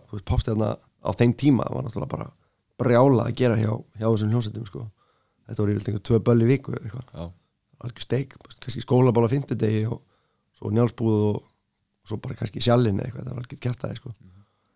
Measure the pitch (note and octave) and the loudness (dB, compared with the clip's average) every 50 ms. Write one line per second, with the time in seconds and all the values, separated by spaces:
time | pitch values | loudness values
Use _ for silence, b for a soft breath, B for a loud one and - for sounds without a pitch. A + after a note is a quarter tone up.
0 | - _ - G2+ - - - - - A#2 A2 G#2 G#2+ A2 A2 - _ _ _ _ | -8 _ -14 -12 -4 -2 -2 0 0 -2 -2 -2 -2 -2 -4 -8 _ _ _ _
1 | - - - - A#2+ B2 A#2 - B2+ D3 C3+ G#2+ - - - C3 - - - - | -6 -6 2 4 4 4 4 4 4 4 4 4 0 -2 -4 -6 -6 -6 -8 -8
2 | - - - - - - - _ _ _ _ _ _ _ _ - - B2 A#2+ A#2 | -8 -6 -8 -10 -10 -14 -16 _ _ _ _ _ _ _ _ -2 0 4 6 6
3 | C3 C#3+ C3 A2 A2 A#2+ A2+ - B2+ A#2+ G#2+ G#2+ A2 A2 A2+ - - _ _ - | 6 6 6 4 2 -2 0 0 2 2 2 2 0 0 -2 -4 -8 _ _ -4
4 | A2 A2+ A2+ G#2 G#2+ G#2+ A2+ B2 A2 G#2+ G#2 A2 A#2 - - - A#2 G#2+ - _ | 0 0 0 2 2 0 0 0 -2 -4 -8 -10 -12 -12 -12 -12 -12 -14 -16 _
5 | _ _ _ _ _ _ _ _ _ - A2 - G#2 G2+ G#2 G2+ - - G2+ G#2 | _ _ _ _ _ _ _ _ _ -10 -4 -2 0 0 0 0 -2 -4 -6 -6
6 | - - A#2 A2 - A#2+ A#2+ A#2 A2+ A#2+ C#3 C3 - - - - - G#2 - B2+ | 0 2 2 2 4 4 4 4 4 4 2 2 0 -8 -10 -8 -10 -10 -12 -14
7 | - - - - E2+ F2 F2+ _ _ _ _ _ _ _ _ _ - - - - | -16 -16 -14 -14 -14 -14 -14 _ _ _ _ _ _ _ _ _ -14 -14 -10 -10
8 | - - A#2 C3 C#3 - - - - - - - - - - B2 - - C3 B2+ | -6 -4 -2 -4 -4 -6 -12 -20 -20 -20 -20 -16 -10 -8 -8 -8 -2 2 4 4
9 | B2+ B2+ G#2+ A#2+ A#2 G#2+ C3 C#3 C3+ - B2 A2 A2+ G#2+ A2 G#2+ G#2+ A2+ - - | 4 4 4 4 2 2 0 -2 -2 -4 -4 -2 0 0 0 0 -2 -4 -6 -8
10 | _ _ _ _ _ _ _ _ _ _ _ _ - G#2+ G#2 A2+ A#2+ A2 - - | _ _ _ _ _ _ _ _ _ _ _ _ -6 -2 0 2 0 0 0 -2
11 | A#2 A2+ A2 G#2 G#2 G#2 G#2+ - - _ _ _ _ _ _ _ _ _ _ _ | 0 0 2 2 0 0 -2 -4 -10 _ _ _ _ _ _ _ _ _ _ _
12 | _ - G#2 - - - G2+ - A2 G#2+ - - - A#2+ A#2 B2 B2 G#2+ G2 - | _ -12 -12 -10 -8 -10 -8 -8 -8 -8 -4 -2 2 4 4 4 4 2 0 -2
13 | - - - B2 - C3 - - B2 - - - - B2 A#2+ - - - - A#2 | -4 -6 -10 -12 -12 -10 -10 -10 -10 -12 -14 -8 -6 -6 -6 -6 -8 -10 -10 -10
14 | - A#2+ G#2+ b b F#2 F2+ G2 b b b b b b b | -12 -16 -18 b b -20 -20 -20 b b b b b b b